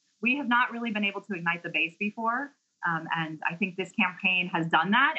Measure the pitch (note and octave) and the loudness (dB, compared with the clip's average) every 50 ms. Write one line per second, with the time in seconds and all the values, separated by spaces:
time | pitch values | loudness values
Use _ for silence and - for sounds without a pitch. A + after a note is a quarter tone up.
0 | _ _ _ _ G#3+ A#3+ - D4 C#4 A3+ A#3+ A#3+ B3 A#3 A3+ A#3 A#3 A#3 G3+ G#3+ | _ _ _ _ 0 0 0 0 2 2 4 4 4 2 -2 -4 -4 -2 -2 0
1 | G#3 G3+ G3 G3+ - - G3 E3+ E3+ E3+ E3+ E3+ - E3+ E3 D#3 D#3+ E3 E3+ - | 0 0 -2 -4 -6 -6 -6 -2 0 0 0 0 -4 -4 -2 0 0 -2 -2 -4
2 | G#3 G#3 G#3 A#3 A3+ A3+ A#3 B3+ C#4+ C#4+ - _ _ _ _ _ - E3+ E3 D#3+ | -6 -6 -4 -2 -2 0 0 0 -4 -6 -10 _ _ _ _ _ -4 -2 -2 -2
3 | E3 E3 - E3 D#3+ D#3 D#3+ D#3 - - E3 E3+ G3+ F#3+ E3+ - F#3 - - - | -2 -4 -2 -2 -2 -4 -6 -6 -6 -6 -2 -2 -4 -4 -2 -6 -6 -4 0 0
4 | G#3 G#3 F3 - - F#3 F#3 F3+ F3+ F3+ F3+ E3+ D#3+ E3 E3+ D#3 E3 F#3+ G#3 B3 | 0 0 0 -2 -2 0 0 0 -2 0 -2 -2 0 4 4 4 4 4 4 4
5 | C#4 D4+ D#4+ | 4 4 2